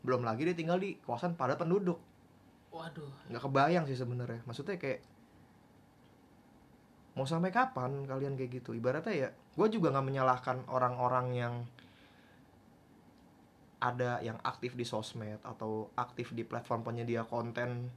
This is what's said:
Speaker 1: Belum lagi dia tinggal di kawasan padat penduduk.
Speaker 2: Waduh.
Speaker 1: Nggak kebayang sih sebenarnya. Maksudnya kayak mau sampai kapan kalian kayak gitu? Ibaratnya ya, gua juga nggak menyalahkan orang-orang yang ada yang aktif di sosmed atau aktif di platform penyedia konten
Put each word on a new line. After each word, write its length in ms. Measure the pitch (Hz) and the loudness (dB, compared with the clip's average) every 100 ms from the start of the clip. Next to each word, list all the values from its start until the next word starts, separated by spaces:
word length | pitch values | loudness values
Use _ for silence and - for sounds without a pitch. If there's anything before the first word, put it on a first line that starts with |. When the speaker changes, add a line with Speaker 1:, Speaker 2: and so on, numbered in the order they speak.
Speaker 1:
Belum 240 | 127 127 117 | 4 2 2
lagi 180 | 110 | 2
dia 140 | 160 170 | 0 0
tinggal 180 | 165 180 | 2 2
di 220 | 196 - | 0 -6
kawasan 380 | - 120 180 170 | -4 -2 -2 0
padat 240 | 127 147 | 0 2
penduduk. 400 | 165 190 185 - - - - - - - - | 4 4 4 -2 -6 -20 -20 -20 -20 -20 -16
Speaker 2:
Waduh. 600 | 165 165 160 143 135 - | -12 -12 -10 -12 -14 -10
Speaker 1:
Nggak 140 | 120 139 | -6 2
kebayang 400 | 135 147 175 147 | 6 6 6 2
sih 100 | 127 | -2
sebenarnya. 460 | 123 123 120 113 | -2 -2 -4 -6
Maksudnya 320 | 120 120 160 185 | -8 -8 -6 -4
kayak 300 | 139 - - - - - - - - - - - - - - - - - - - - - - | -2 -4 -6 -20 -20 -20 -20 -20 -20 -20 -20 -20 -20 -20 -20 -20 -20 -20 -20 -20 -20 -20 -12
mau 100 | - | -4
sampai 240 | 135 165 185 | 0 2 4
kapan 540 | 202 - 131 127 139 | 4 2 2 -2 -2
kalian 320 | 139 135 139 131 | -4 -2 -2 -2
kayak 240 | 131 127 | -4 -6
gitu? 160 | 120 113 | -6 0
Ibaratnya 400 | 123 143 190 175 | 2 0 0 -2
ya, 140 | 131 - - - | -2 -6 -10 2
gua 160 | 214 | 4
juga 160 | 220 160 | 6 4
nggak 160 | 135 | 4
menyalahkan 540 | 135 135 131 127 - 127 127 | 2 4 4 4 2 -4 0
orang-orang 600 | 127 123 123 123 127 127 | 2 2 4 2 2 2
yang 220 | 123 120 120 117 - - - - - - - - - - - - - - - - - - - - - | 0 -2 -4 -8 -12 -20 -20 -20 -20 -20 -20 -20 -20 -20 -20 -20 -20 -20 -20 -20 -20 -20 -20 -20 -2
ada 400 | 123 123 123 123 | -2 2 0 0
yang 200 | 117 110 | -4 -4
aktif 320 | 127 - 123 | -6 -4 -6
di 100 | 123 | -4
sosmed 540 | 117 107 107 117 107 107 | -2 -2 -4 -8 -8 -10
atau 500 | 117 113 110 110 104 - | -12 -6 -4 -4 -4 -4
aktif 380 | 120 - 120 | -4 -6 -6
di 80 | 117 | -6
platform 400 | 113 120 - 117 | -4 -6 -2 -2
penyedia 400 | 117 117 117 117 | -2 -4 -2 -2
konten 680 | 113 117 117 120 123 120 123 | 0 -4 -2 -4 -4 -4 -6